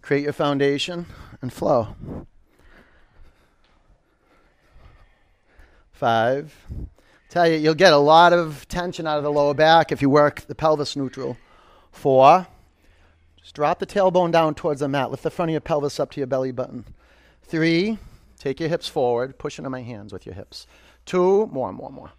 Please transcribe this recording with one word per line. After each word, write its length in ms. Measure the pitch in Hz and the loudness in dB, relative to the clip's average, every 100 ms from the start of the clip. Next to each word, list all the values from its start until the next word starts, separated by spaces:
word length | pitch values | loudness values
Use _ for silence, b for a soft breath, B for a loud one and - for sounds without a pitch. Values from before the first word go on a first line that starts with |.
Create 220 | - 143 | -2 -2
your 100 | 147 | -2
foundation 720 | 139 147 139 139 143 - 175 175 B B B | -4 -2 0 0 0 -4 -8 -12 B B B
and 100 | 127 | -14
flow. 420 | - - 135 110 - - - - _ _ b b b b b b b b b b b b b b _ _ _ _ _ _ _ _ - - _ _ _ _ _ _ _ - _ _ | -6 0 0 -2 -10 -16 -16 -18 _ _ b b b b b b b b b b b b b b _ _ _ _ _ _ _ _ -20 -20 _ _ _ _ _ _ _ -20 _ _
Five. 640 | _ 117 113 117 135 156 - - - - _ b b _ | _ 0 0 0 -2 -6 -20 -16 -14 -14 _ b b _
Tell 180 | 175 170 | 0 0
you, 120 | 160 | 2
you'll 160 | 151 | 0
get 180 | 160 185 | 4 6
a 60 | 147 | 6
lot 340 | 143 160 175 | 6 8 8
of 340 | 175 165 143 - | 6 0 -8 -10
tension 380 | 175 180 175 160 | -8 -8 -8 -6
out 120 | 151 | -4
of 60 | |
the 60 | 147 | -2
lower 220 | 147 143 | 0 0
back 400 | 139 156 165 156 | 2 4 6 4
if 80 | 151 | 0
you 80 | 139 | 2
work 320 | 147 147 - - | 4 4 0 -16
the 80 | |
pelvis 420 | - 156 151 139 139 | -4 0 0 -2 -6
neutral. 400 | 131 - 135 127 b b b b b | -8 -8 -10 -10 b b b b b
Four. 540 | - 143 131 135 175 180 - _ _ _ _ _ _ _ _ | -6 2 6 6 6 2 -18 _ _ _ _ _ _ _ _
Just 180 | - | -20
drop 240 | - 147 175 | -4 -2 -2
the 80 | 190 | -4
tailbone 460 | 208 190 180 170 | 0 2 2 2
down 220 | 165 160 | 2 2
towards 260 | 151 170 143 | 0 -4 -2
the 80 | 143 | -2
mat. 220 | 139 123 | -2 -4
Lift 120 | 131 | -4
the 80 | 156 | -8
front 200 | - 170 | -4 -4
of 20 | |
your 80 | 160 | -4
pelvis 400 | - 156 143 - | -2 -2 -2 -4
up 100 | 143 | -6
to 80 | - | -6
your 60 | 131 | -4
belly 260 | 131 131 | -4 -4
button. 340 | 123 127 127 - - b b b b _ | -6 -10 -10 -18 -20 b b b b _
Three. 480 | 165 160 165 202 220 b b b b | -2 0 0 -2 -4 b b b b
Take 220 | 139 131 | -8 -6
your 80 | 160 | -4
hips 180 | 165 - | -6 -6
forward. 500 | 160 123 120 131 - | -2 -2 -2 -4 -10
Push 220 | 151 - | -12 -10
into 120 | 147 | -12
my 120 | 127 | -12
hands 300 | 120 113 104 | -12 -16 -16
with 120 | 95 | -18
your 120 | - 92 | -16 -18
hips. 320 | - - - b b b | -18 -20 -20 b b b
Two. 440 | - 185 180 196 220 | -6 0 2 2 0
More, 240 | 135 113 | -4 -8
more, 180 | 110 135 | -8 -16
more. 220 | 135 147 | -18 -20